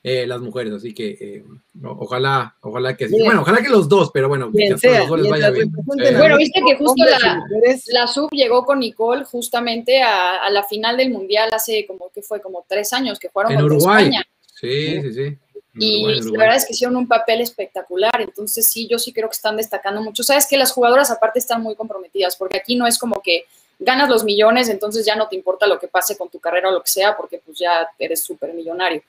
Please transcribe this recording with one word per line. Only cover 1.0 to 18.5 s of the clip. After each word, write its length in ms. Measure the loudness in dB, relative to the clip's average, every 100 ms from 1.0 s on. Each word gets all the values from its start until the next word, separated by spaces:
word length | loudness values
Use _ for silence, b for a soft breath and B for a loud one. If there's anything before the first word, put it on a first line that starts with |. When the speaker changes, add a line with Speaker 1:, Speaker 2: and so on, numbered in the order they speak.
| -10 -10
Speaker 1:
eh, 240 | -14 -16 -20 -20 _ -18
o-, 140 | -16 -12
ojalá, 540 | -6 -2 0 0 -4 _
ojalá 340 | -10 -6 -4 -4
que 120 | 0
sí. 80 | 2
Speaker 2:
Bien. 100 | 4
Speaker 1:
Bueno, 160 | 4
ojalá 220 | 4 2
que 60 | 4
los 200 | 2 4
dos, 220 | 4 4
pero 160 | 0 0
bueno, 220 | 0 0
Speaker 2:
Quien 160 | 2 2
Speaker 1:
que 60 | 4
a 20 |
todos 40 |
Speaker 2:
sea, 180 | 4 4
Speaker 1:
los 100 | 4
dos 80 | 2
les 20 | 2
Speaker 2:
mientras 200 | 2 2
Speaker 1:
vaya 40 | 2
bien. 100 | 0 -4
Speaker 2:
representen 320 | -6 2 4
Speaker 1:
Sí. 60 |
Speaker 2:
a 60 | 6
Speaker 3:
Bueno, 180 | 6 6
Speaker 2:
México, 220 | 4 2
Speaker 3:
viste 120 | 2
que 60 | 4
justo 140 | 2 4
Speaker 2:
hombres 160 | 6 6
y 60 | 4
Speaker 3:
la, 100 | 0
Speaker 2:
mujeres. 460 | -2 2 2 2 0
Speaker 3:
la 200 | 0 0
sub 220 | -2 -4
llegó 320 | 0 2 2
con 140 | 2 0
Nicole 440 | -2 -2 -2 -2
justamente 800 | -4 -10 -6 -4 -4 -4 0 2
a, 320 | 4 2 0 0
a 160 | 0
la 140 | 0 -2
final 320 | -4 -2 0
del 120 | -2
mundial 400 | -2 -2 0 0
hace 360 | -2 -2 -4 -4
como, 240 | -12 -16
¿qué 80 | -16
fue? 180 | -12 -12
Como 220 | -10 -14 -6
tres 240 | -4 -2
años 240 | -4 -4 -6
que 120 | -8
jugaron 240 | -4 0
Speaker 1:
En 40 | 2
Speaker 3:
contra 140 | 2 2
Speaker 1:
Uruguay. 280 | 4 4
Speaker 3:
España. 240 | 4 2 -6 _ _
Speaker 1:
Sí, 480 | -12 -6 -4 -4 -4
sí, 120 | -6 -6
sí. 220 | -8 -10 _ -20 -20 -4
En 40 |
Speaker 3:
Y 140 | -2 0
Speaker 1:
Uruguay, 160 | 0
en 40 | -2
Speaker 3:
la 40 |
Speaker 1:
Uruguay. 160 | -4 2
Speaker 3:
verdad 160 | 4 4
es 80 | 0
que 80 |
hicieron 220 | -4 -2 -2
un 120 | 0
papel 320 | 0 2 -2
espectacular, 800 | -2 -8 -10 -10 -8 -2 0 0
entonces 460 | -4 -8 -8